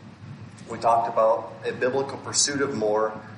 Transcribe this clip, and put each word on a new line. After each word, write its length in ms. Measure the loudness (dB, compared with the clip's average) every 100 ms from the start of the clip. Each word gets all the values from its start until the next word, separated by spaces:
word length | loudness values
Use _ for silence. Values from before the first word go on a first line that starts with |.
| -20 -18 -16 -16 -18 -16 -12
we 80 | 0
talked 320 | 4 4 4
about 440 | 4 4 4 -2 -8 -6
a 60 |
biblical 460 | -2 0 0 -2 -6
pursuit 440 | -4 0 0 0
of 140 | -2 0
more 440 | 2 2 0 -4 -14